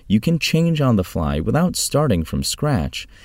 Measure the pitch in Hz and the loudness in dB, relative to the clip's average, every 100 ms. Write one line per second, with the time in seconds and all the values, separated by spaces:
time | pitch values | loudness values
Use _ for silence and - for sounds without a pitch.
0 | - 107 165 165 - 160 170 156 131 107 | 0 0 2 0 0 0 2 2 2 2
1 | 90 87 76 73 98 135 180 - - 139 | 0 -2 -2 0 0 0 0 -2 -2 0
2 | 151 90 80 - - - 147 117 71 - | 2 0 0 -4 -4 -4 -2 0 -2 -6
3 | - - | -14 -20